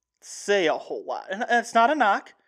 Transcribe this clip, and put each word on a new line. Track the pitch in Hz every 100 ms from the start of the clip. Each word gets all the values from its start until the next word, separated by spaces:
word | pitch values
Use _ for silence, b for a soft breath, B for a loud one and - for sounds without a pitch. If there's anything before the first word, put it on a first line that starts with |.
| _ _
say | - - - 202 165
a |
whole | 131 - 127 -
lot. | 120 -
And | 196
that's | 247 240 233
not | 233 233
a | 302
knock. | 220 220 - -